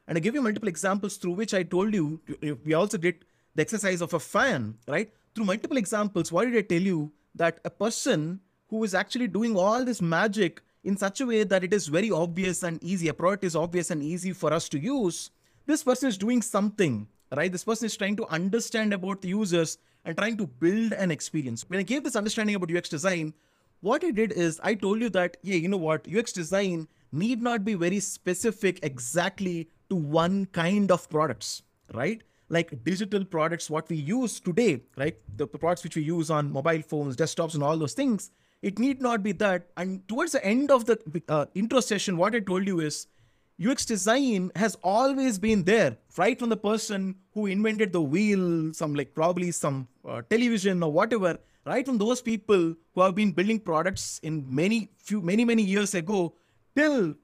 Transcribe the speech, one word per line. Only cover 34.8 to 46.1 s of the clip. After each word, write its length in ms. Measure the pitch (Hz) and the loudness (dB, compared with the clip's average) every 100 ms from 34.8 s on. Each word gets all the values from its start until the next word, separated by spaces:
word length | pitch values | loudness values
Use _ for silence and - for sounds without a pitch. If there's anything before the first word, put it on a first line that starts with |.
| - - | -4 -6
right? 180 | 147 - - 104 | -4 -6 -12 -8
The, 120 | 143 | -8
the 120 | 147 | -2
products 240 | 165 175 | 0 0
which 120 | 165 165 | -4 -4
we 60 | |
use 300 | 151 170 156 | -2 -2 0
on 200 | 151 147 | 0 0
mobile 300 | 139 160 165 | 0 0 0
phones, 340 | 151 151 143 127 | -2 -4 -2 -2
desktops, 380 | 160 - 165 | -2 -2 -4
and 100 | 156 | 0
all 140 | 143 160 | 0 0
those 160 | 143 | -2
things, 380 | - 277 196 - _ _ - | 0 0 0 -4 _ _ -8
it 160 | 202 202 | -6 0
need 200 | 262 269 | 0 0
not 220 | 247 233 | 0 0
be 100 | 202 | 0
that. 340 | 175 208 180 - - | 0 2 0 -4 -8
And 280 | 185 190 - | -6 -6 -6
towards 240 | 240 339 | -2 0
the 120 | 262 | 0
end 280 | 196 240 285 | 2 2 6
of 140 | 262 226 | 4 4
the, 120 | 220 151 160 - | 0 0 -6 0
uh, 160 | 151 - | 0 0
intro 260 | 185 226 262 | -2 2 2
session, 380 | - 202 - 165 | 2 -2 0 0
what 160 | 202 | 2
I 60 | 233 | 0
told 260 | 196 185 196 | 0 -2 0
you 140 | 170 | 0
is 260 | 151 - - _ _ _ _ - | -2 -4 -12 _ _ _ _ -4
U 120 | 202 | 0
X 160 | 285 - | 0 0
design 640 | 214 208 254 269 196 185 165 | 0 2 4 4 0 -2 0
has 200 | 214 - | 0 0
always 560 | 185 214 269 269 262 190 | 0 2 2 2 0 0
been 260 | 220 214 | 2 2
there, 340 | 170 226 147 117 _ | 4 4 4 0 _